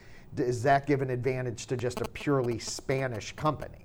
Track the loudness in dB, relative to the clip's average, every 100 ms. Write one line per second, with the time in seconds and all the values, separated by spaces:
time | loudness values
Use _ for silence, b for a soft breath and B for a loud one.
0 | b b b -2 0 2 4 4 6 2
1 | 2 0 0 0 -2 -4 -4 -2 -2 -2
2 | -6 -2 2 4 4 0 -4 -6 0 0
3 | 0 -4 -8 -2 0 0 -4 -12